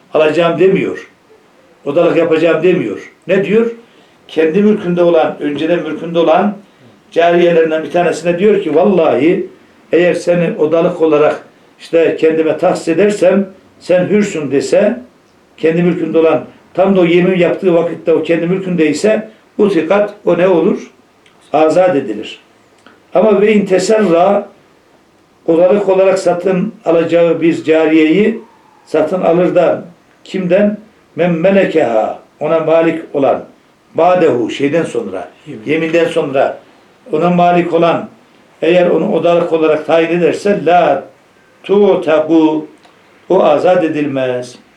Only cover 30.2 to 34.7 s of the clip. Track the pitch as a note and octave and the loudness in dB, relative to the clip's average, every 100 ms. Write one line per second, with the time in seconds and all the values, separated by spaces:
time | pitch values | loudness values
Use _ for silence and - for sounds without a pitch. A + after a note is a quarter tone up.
30.2 | - F#3+ F3+ F#3 G#3 G#3+ - _ _ - | -12 -6 0 2 0 -2 -14 _ _ -4
31.2 | F3 D#3+ F3+ G3 F3+ D#3+ B2 A2 G#2 - | -2 0 2 2 2 0 0 0 -2 -6
32.2 | - - D3+ E3 D#3 E3 E3 - - D3 | -16 -10 -4 -2 0 2 0 -2 -6 -2
33.2 | C3 G#2 - _ _ _ _ - F3 F3+ | 0 -2 -6 _ _ _ _ -2 2 2
34.2 | D#3+ A#2+ G#2+ - C#3 | 2 0 -4 -4 -2